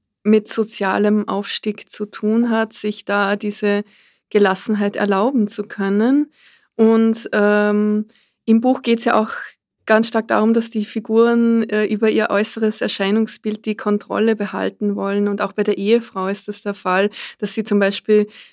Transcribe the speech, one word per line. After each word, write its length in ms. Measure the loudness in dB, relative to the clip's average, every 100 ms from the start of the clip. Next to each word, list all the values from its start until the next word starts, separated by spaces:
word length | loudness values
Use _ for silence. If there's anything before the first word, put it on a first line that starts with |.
| _ _
mit 240 | 2 2 2
sozialem 800 | -4 -4 -2 -2 2 2 0 -2
Aufstieg 640 | -6 -4 -6 -6 -8 -10
zu 160 | -10 -10
tun 440 | -6 -2 0 2
hat, 240 | 0 -2
sich 320 | -4 -6 -6 -4
da 300 | -2 0 -2
diese 480 | -4 -4 -2 -2 -4 _ _ _ _
Gelassenheit 680 | 2 4 2 0 0 -2 -2
erlauben 520 | 0 2 2 0 -2
zu 160 | -4
können. 680 | -10 -4 0 2 4 2 0 _ _ _ _ 2
Und, 540 | 4 6 2 0 -2
ähm, 720 | 0 2 4 2 2 0 0 -4 _ _ _ 2
im 160 | 2
Buch 200 | 4 0
geht's 240 | 0 0 2
ja 160 | 2
auch 100 | 0 -6 -12 -18 _ _ 2
ganz 220 | 2 2
stark 220 | -2 0
darum, 240 | 2 4
dass 160 | 2 0
die 160 | -6 -6
Figuren, 840 | -8 0 2 4 4 2 2 0
äh, 160 | -2 0
über 240 | 0 2
ihr 200 | 2 0
äußeres 500 | 0 -2 -2 -2 -2
Erscheinungsbild 840 | -6 -2 0 0 -2 -4 -8 -6 -6
die 100 | -6
Kontrolle 600 | -2 -2 -2 0 0 0
behalten 600 | -4 -4 -6 -4 -4 -4
wollen. 320 | -2 -2 -2
Und 140 | -2
auch 100 | -4
bei 120 | -2
der 140 | -2 -2
Ehefrau 500 | 2 0 0 -6 -4
ist 200 | -6 -6
es 140 | -8
der 120 | -8
Fall, 360 | -6 -2 0 0 -4 -16 -8
dass 140 | -6
sie 120 | -4 0
zum 140 | 2
Beispiel 480 | 2 -2 2 2 2 -6 -20